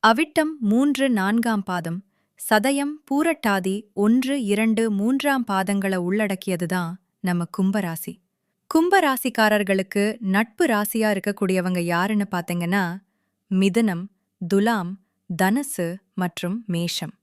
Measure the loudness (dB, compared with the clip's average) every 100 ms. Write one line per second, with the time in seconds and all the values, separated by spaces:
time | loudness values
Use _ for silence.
0 | 6 4 2 2 0 0 2 4 4 2
1 | 2 2 2 0 0 -2 -2 -4 -4 -8
2 | -12 _ _ _ 2 2 4 0 -2 -6
3 | -2 0 0 0 0 0 0 -4 -6 0
4 | 2 4 2 -2 0 0 2 2 0 0
5 | 0 0 0 0 0 -2 0 0 0 -2
6 | 0 0 0 -4 -4 -4 -2 -2 -4 -8
7 | _ _ -2 -2 -2 -2 0 0 -2 -6
8 | -10 -14 _ _ _ _ _ 0 4 4
9 | 2 0 -4 2 2 2 2 0 0 -2
10 | -2 -2 0 0 0 _ 2 2 0 0
11 | 0 0 -2 -2 0 0 0 -2 0 0
12 | 0 0 -2 -4 -4 -4 0 0 -2 -6
13 | _ _ _ _ _ 2 2 2 0 -2
14 | -8 _ _ _ -2 0 2 0 -4 -10
15 | _ _ _ 0 2 2 -2 -6 -6 -6
16 | _ -6 -6 -4 -6 -6 -4 -4 -4 -6
17 | -10 -14